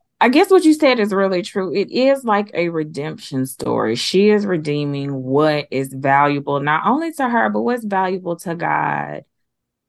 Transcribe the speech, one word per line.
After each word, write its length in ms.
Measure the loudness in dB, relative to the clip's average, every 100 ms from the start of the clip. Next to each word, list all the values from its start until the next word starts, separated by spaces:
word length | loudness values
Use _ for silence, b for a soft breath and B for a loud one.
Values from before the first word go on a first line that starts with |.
| _ 0
I 100 | 2
guess 220 | 4 6
what 120 | 6
you 100 | 6
said 260 | 4 4 2
is 140 | 0
really 280 | 0 0 -2
true. 320 | -4 -6 -4
It 160 | -2 -2
is 320 | 2 2 2
like 280 | 0 0 0
a 160 | -4 -2
redemption 760 | -2 -6 -8 -10 -10 -8 -6 -6
story. 480 | -6 -4 -2 0 -2
She 340 | 0 4 4
is 160 | 4 2
redeeming 760 | -2 -2 -4 -4 -4 -6 -6
what 440 | 0 2 2 0 -2
is 200 | -6 -6
valuable, 680 | -4 2 4 4 0 -2 -4
not 260 | -2 -2 0
only 260 | -2 -2
to 140 | -4 -2
her, 220 | 0 0
but 120 | 0
what's 200 | -2 -4
valuable 520 | -2 -2 -2 -4 -6 -8
to 160 | -8 -6
God. 680 | -2 -2 -2 -4 -6 -12 -16 _ _ _ _ _